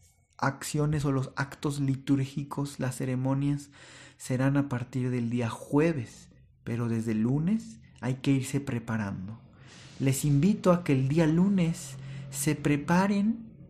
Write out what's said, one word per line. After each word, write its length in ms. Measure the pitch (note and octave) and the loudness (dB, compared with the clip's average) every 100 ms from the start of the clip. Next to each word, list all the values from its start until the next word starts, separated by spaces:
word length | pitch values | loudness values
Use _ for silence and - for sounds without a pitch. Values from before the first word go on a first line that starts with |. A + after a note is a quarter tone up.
| _ _ _ - | _ _ _ -4
acciones 680 | C3+ - - D3+ D3 D3+ C#3+ | -4 -2 -4 0 0 0 0
o 60 | |
los 200 | C3+ C3 - | 0 -2 -6
actos 440 | B2+ - D3+ C#3+ | -8 -4 -4 -2
litúrgicos, 1000 | C3+ C3+ C#3 C3+ C3 - C#3+ - C#3+ - | -2 -2 0 0 0 -6 -6 -6 -6 -6
las 160 | C3 - | -6 -4
ceremonias, 760 | C3 B2+ C3 C3+ C#3+ C#3+ - - - - - - | -4 -2 0 0 0 -2 -6 -20 -20 -20 -20 -12
serán 380 | - B2+ C3+ C#3 | -4 0 2 2
a 120 | C#3+ | 0
partir 420 | B2 - C3 B2+ | -2 -4 -4 -2
del 180 | B2 A#2 | -2 -2
día 200 | A#2+ A#2 | -2 -2
jueves, 800 | - - C#3+ E3 D3+ A2+ - - - - _ | -6 0 4 4 2 -6 -12 -20 -20 -20 _
pero 260 | - A#2 A#2 | -6 -4 -2
desde 220 | A2+ A2+ | -2 0
el 120 | G#2+ | 0
lunes 560 | A#2 C#3+ E3 A3 - - - - | 2 2 2 0 -4 -18 -20 -8
hay 160 | A#2+ B2+ | -4 -2
que 160 | C#3+ | 2
irse 280 | C3+ B2+ C#3 | 0 0 -4
preparando. 800 | C#3 A#2 A2+ A2 G2+ F#2 F#2 A2+ - - - - - - | -2 -4 -4 -4 -4 -6 -10 -14 -18 -20 -20 -20 -18 -2
Les 260 | C3+ C3 D3 | 0 2 2
invito 460 | C#3+ F3+ A3 F#3 | 4 4 4 4
a 120 | F3 | 4
que 100 | F3 | 4
el 140 | C3+ C3 | 2 2
día 200 | D#3 D#3+ | 2 4
lunes 680 | E3 G3 G3 E3 D#3+ - - - - - | 4 4 4 2 -2 -8 -14 -14 -14 -10
se 240 | - D#3 D3 | -4 -2 0
preparen 960 | D3+ C#3+ C#3+ F3 G3+ G3+ G#3 - - - | 2 0 2 2 4 2 0 -2 -8 -18